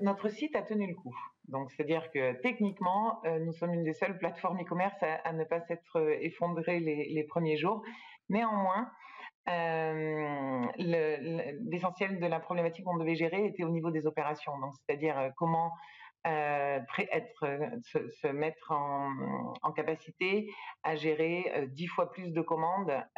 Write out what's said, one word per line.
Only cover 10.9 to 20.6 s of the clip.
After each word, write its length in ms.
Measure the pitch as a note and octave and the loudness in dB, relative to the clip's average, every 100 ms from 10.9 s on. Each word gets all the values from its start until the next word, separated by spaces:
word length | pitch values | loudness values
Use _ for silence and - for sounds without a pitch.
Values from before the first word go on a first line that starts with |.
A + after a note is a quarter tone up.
| E3+ D#3 D3 | 4 2 0
le, 540 | D3 E3 - C#3+ D3+ | -2 -2 -4 -4 -4
l'essentiel 500 | E3+ F3+ F3 F#3+ F#3+ | 0 -2 0 -2 0
de 60 | F3 | 0
la 120 | E3 | 0
problématique 460 | E3 F3+ E3+ E3 | -2 0 0 -2
qu'on 140 | F#3 E3+ | -4 0
devait 160 | D#3+ | 2
gérer 320 | E3 E3 F#3+ G#3 | 2 2 2 0
était 180 | F#3+ | 0
au 60 | E3 | 0
niveau 200 | E3 E3 | 0 2
des 160 | D#3+ D3+ | 2 0
opérations. 520 | D3+ D3 D3+ - C#3+ | 0 -2 -2 -4 -6
Donc, 160 | C3+ | -6
c'est-à-dire, 440 | C#3 - C#3+ D#3 C#3 | -8 -2 0 2 2
euh, 120 | C3 C3 | 0 0
comment, 340 | E3 E3 E3 E3 - - - _ E3+ | 2 4 2 -2 -16 -20 -20 _ 0
euh, 540 | D#3 D3 D3 C#3 C#3 B2 | 2 2 2 2 0 -2
pré-, 200 | - G3+ | -4 0
être, 320 | D#3+ - - | 0 -2 -4
euh, 260 | D3 C#3+ D3+ A#2+ | -2 0 -2 -4
se, 280 | - D#3 B2 - | -2 -2 -2 -2
se 60 | D3+ | -2
mettre 460 | C#3 D#3 D#3 - | 2 0 -2 -2
en, 800 | D3+ C#3+ C#3 C#3 C3+ C3+ C3+ A#2+ A#2+ | 0 0 0 -2 -2 -2 -2 -4 -2
en 100 | D#3 | -2
capacité 800 | D#3 D3+ D#3+ - - F#3 G3+ G#3+ - | 0 -2 -2 -6 -4 2 2 0 -8